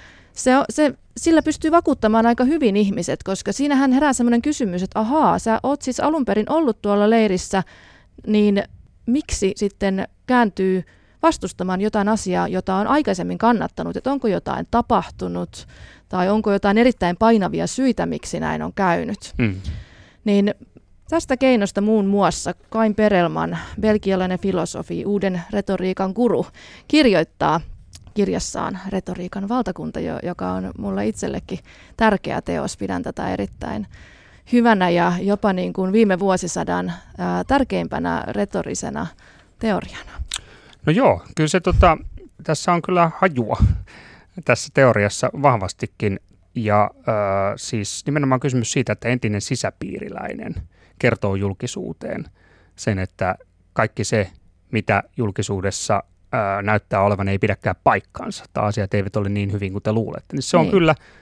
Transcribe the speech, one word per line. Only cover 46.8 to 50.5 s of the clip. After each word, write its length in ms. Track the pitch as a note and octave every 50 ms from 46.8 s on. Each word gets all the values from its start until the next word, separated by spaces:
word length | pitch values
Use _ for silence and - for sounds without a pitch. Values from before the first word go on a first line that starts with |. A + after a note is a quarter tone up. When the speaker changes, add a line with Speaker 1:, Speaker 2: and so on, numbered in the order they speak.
| G#2 G2+ - - -
Speaker 2:
ää, 460 | - A2+ G#2+ G#2 G2 G2 G2 G2 G2 G#2+
siis 460 | - - - - A2+ G2+ - - - -
nimenomaan 340 | - C#3 D3+ C#3+ C3+ C3 B2+
kysymys 320 | B2+ C#3+ B2+ B2+ A2+ -
siitä, 200 | - C#3+ A#2+ -
että 160 | G#2+ - - A#2
entinen 320 | B2 B2 - A2 G#2 G2+
sisäpiiriläinen 1120 | - - C3 A#2 - G2 - _ - - - - - - - - - - - - - -